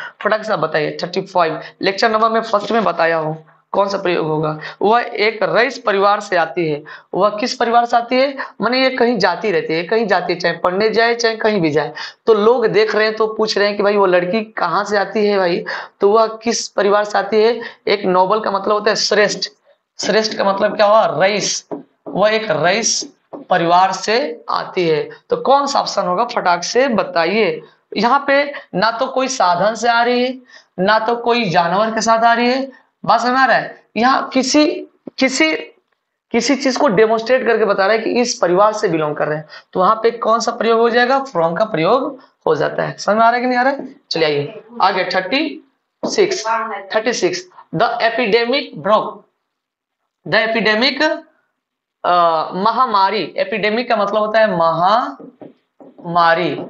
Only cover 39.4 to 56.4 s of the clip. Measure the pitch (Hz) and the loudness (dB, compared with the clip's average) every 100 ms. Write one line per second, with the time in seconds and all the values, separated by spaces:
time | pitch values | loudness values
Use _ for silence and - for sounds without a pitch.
39.4 | 156 - - 185 185 214 226 226 - 226 | -8 -20 -8 0 2 2 0 0 0 0
40.4 | 226 220 214 226 233 233 247 269 262 170 | 0 -2 0 2 2 2 2 0 -2 -2
41.4 | 165 170 214 156 165 247 294 - - _ | 0 0 -2 0 2 0 -2 -8 -18 _
42.4 | 175 147 151 - 156 147 - 214 226 240 | -2 0 0 -2 -6 -4 -2 2 4 2
43.4 | 254 247 254 277 - - _ 165 156 143 | 0 0 0 -2 -8 -18 _ -2 0 0
44.4 | 143 - - - 185 190 175 185 185 269 | -4 -10 -14 0 0 2 -2 -2 -2 -2
45.4 | 311 - - _ _ _ - - - 185 | -2 -8 -16 _ _ _ -4 0 0 0
46.4 | 220 226 220 202 - 220 220 - 180 180 | -4 -4 -4 -10 -4 -2 -2 -2 -2 -4
47.4 | - - - 165 202 - 226 233 240 226 | -10 -20 -10 -2 -2 0 -2 0 0 2
48.4 | 233 277 - 196 165 208 - - - _ | 2 -2 -4 -6 0 0 0 -10 -20 _
49.4 | _ _ _ _ _ _ _ _ 160 196 | _ _ _ _ _ _ _ _ -2 0
50.4 | 226 226 214 214 262 262 311 320 - _ | 0 0 0 2 0 0 -2 -2 -8 _
51.4 | _ _ _ _ _ _ 170 175 170 160 | _ _ _ _ _ _ 0 2 4 0
52.4 | - 180 208 226 254 208 190 208 147 - | -4 -2 0 0 0 2 2 0 -4 -4
53.4 | 190 214 208 220 247 220 208 214 214 220 | -4 -2 -2 -2 0 -2 0 -2 0 2
54.4 | 214 175 165 160 180 220 285 269 - - | 2 2 0 2 2 2 0 -8 -18 -20
55.4 | - _ _ _ - - 175 170 165 165 | -20 _ _ _ -20 -16 -4 2 2 2